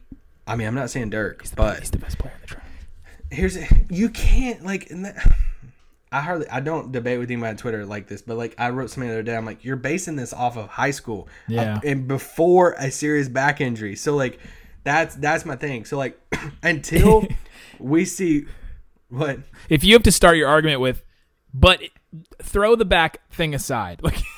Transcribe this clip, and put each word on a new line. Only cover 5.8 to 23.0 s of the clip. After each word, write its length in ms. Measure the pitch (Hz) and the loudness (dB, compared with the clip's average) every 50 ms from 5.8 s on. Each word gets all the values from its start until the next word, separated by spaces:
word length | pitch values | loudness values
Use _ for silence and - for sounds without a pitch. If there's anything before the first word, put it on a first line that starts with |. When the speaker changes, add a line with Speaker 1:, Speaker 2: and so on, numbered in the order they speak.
| _ _ _ _ _ - | _ _ _ _ _ -8
Speaker 1:
I 120 | - 135 | -6 -6
hardly, 260 | 143 160 180 170 143 - | -4 -4 -6 -6 -6 -6
I 140 | - 131 | -8 -6
don't 320 | 135 151 165 151 - - 131 | -6 -4 -6 -6 -6 -8 -8
debate 260 | 123 117 123 123 120 | -6 -4 -4 -4 -4
with 100 | 120 120 | -4 -6
anybody 200 | 123 117 117 113 | -6 -6 -6 -6
on 80 | 107 98 | -8 -8
Twitter 280 | - 123 110 107 104 | -8 -8 -8 -8 -8
like 220 | 101 104 104 98 - | -10 -10 -12 -12 -14
this, 140 | 104 98 | -16 -16
but, 160 | - - 113 113 | -12 -10 -8 -8
like, 180 | 117 113 - - | -8 -8 -8 -6
I 120 | 120 120 | -4 -4
wrote 200 | 123 131 131 107 | -4 -4 -8 -8
something 200 | - - 123 120 | -10 -10 -8 -6
the 60 | 113 | -6
other 80 | 113 110 | -6 -6
day. 120 | 117 117 | -4 -6
I'm 100 | 113 113 | -6 -6
like, 200 | 113 104 - - | -8 -12 -12 -10
"You're 100 | 123 131 | -8 -8
basing 400 | 127 120 135 156 180 - 175 160 | -6 -4 -4 -4 -4 -6 -6 -8
this 160 | 139 123 - | -8 -8 -10
off 240 | - - 123 123 117 | -6 -4 -4 -4 -4
of 140 | 117 104 95 | -6 -12 -10
high 220 | - - 123 143 | -6 -2 -2 -2
school, 360 | 143 - - - 110 95 87 - - - - - | -2 -4 -8 -10 -10 -10 -10 -14 -20 -16 -10 -6
Speaker 2:
Yeah. 260 | 113 117 113 107 107 | -4 -2 -2 -2 -2
Speaker 1:
uh, 40 | 107 110 | -4 -2
and 240 | 147 139 135 131 127 | -2 -4 -4 -4 -4
before 680 | 135 - - - - - 165 175 180 180 180 170 170 - | -6 -6 -6 -6 -2 2 4 6 6 6 6 4 2 0
a 100 | 135 135 | -4 -6
serious 360 | - - 147 147 151 147 139 127 | -6 -4 -2 -2 0 0 -2 -2
back 320 | 120 131 131 143 143 - | -2 0 0 0 0 0
injury." 380 | 147 127 117 110 110 104 98 - | -2 -4 -4 -4 -6 -8 -8 -6
So, 180 | - 151 147 | -4 -2 -2
like, 240 | 143 135 123 - - - - - - - - - - - | 0 -2 -4 -6 -10 -18 -20 -20 -20 -20 -20 -18 -10 -4
that's, 300 | 143 143 160 165 131 - | -2 0 0 0 -2 -4
that's 300 | - 143 147 160 156 - | -4 -2 -2 -2 -2 -2
my 120 | 165 139 120 | -6 -10 -8
thing. 260 | - 147 135 117 107 | -8 -8 -8 -8 -10
So, 140 | - 151 139 | -8 -6 -6
like, 200 | 135 123 - _ _ - - - | -6 -6 -8 _ _ -8 -8 -8
<clears throat> 220 | - 147 - - - | -8 -10 -10 -6 -2
until 640 | 165 170 147 143 - 156 165 - - - 220 190 - - - - - - | -2 -2 -2 -2 0 4 6 8 8 8 6 4 2 -4 -6 -8 -10 -20
Speaker 2:
<laughs> 260 | - - - - - | -20 -20 -20 -18 -12
Speaker 1:
we 260 | - 127 147 165 185 | -4 0 0 0 0
see 400 | - - - 190 170 156 147 143 - - - - - - - - _ _ _ _ - | 0 -2 -4 -2 0 0 0 -2 -6 -12 -16 -16 -16 -16 -16 -20 _ _ _ _ -12
what 300 | 123 127 131 143 135 - - - - - - - | -8 -6 -4 -4 -6 -8 -12 -18 -20 -14 -4 0
Speaker 2:
If 160 | 160 147 175 | 0 2 6
you 100 | 190 214 | 8 8
have 80 | 240 - | 8 8
to 80 | 226 185 | 6 4
start 240 | - - 175 170 160 | 6 6 6 6 6
your 100 | 147 135 | 4 4
argument 320 | 151 156 156 156 147 131 | 4 4 4 2 0 0
with, 240 | 127 127 127 - - - _ _ _ _ _ _ _ _ 127 | 0 -2 -2 -4 -8 -18 _ _ _ _ _ _ _ _ -2
but 280 | 131 143 185 180 - - - _ _ _ _ - 160 165 _ - - | 4 4 4 4 4 0 -10 _ _ _ _ -20 -20 -20 _ -20 -18
throw 340 | - - - 202 202 214 233 226 | -10 -4 -2 2 4 4 4 4
the 80 | 226 | 4
back 340 | 180 196 175 | 2 2 2